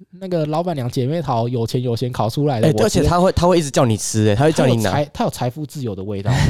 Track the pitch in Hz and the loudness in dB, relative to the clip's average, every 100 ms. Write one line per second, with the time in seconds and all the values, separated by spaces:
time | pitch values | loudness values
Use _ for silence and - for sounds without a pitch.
0 | - 175 190 175 151 151 175 165 127 135 | -20 -16 -6 -4 -2 -2 -2 -4 -4 -2
1 | 127 170 147 117 120 123 113 127 123 117 | -2 -2 -2 -2 -2 -2 -2 -2 -2 -2
2 | 123 123 110 151 147 123 156 208 214 - | -4 -2 -2 0 -2 2 2 2 2 2
3 | 151 175 185 - 175 180 143 170 127 104 | 2 4 2 2 2 2 2 2 2 2
4 | - 110 107 104 151 170 143 117 104 139 | -2 0 2 4 2 2 2 2 2 0
5 | 147 - 214 - 123 156 147 151 120 95 | -2 -4 -4 -2 -6 -6 -10 -8 -8 -6
6 | 95 101 101 131 | -6 -4 -2 2